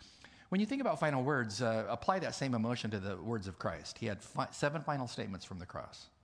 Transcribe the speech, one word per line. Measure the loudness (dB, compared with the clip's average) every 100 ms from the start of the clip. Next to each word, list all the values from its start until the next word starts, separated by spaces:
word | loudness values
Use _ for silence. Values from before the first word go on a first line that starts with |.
| -20 -20 -20 -20 0
When | 2
you | 2
think | 2
about | 2 4
final | 4 4
words, | 4 4 2 2
uh, | 2 4 2
apply | 0 2 2
that | 0
same | 0 0 2
emotion | 2 0 0
to | -2
the | -2 -4
words | -2 -2 -4
of | -4
Christ. | -4 -4 -8 -6
He | -4
had | -4
fi-, | -6 -4 -4
seven | 0 0 0
final | -2 -2 -2
statements | -4 -6 -6 -8
from | -10
the | -8
cross | -8 -10 -14 -20 _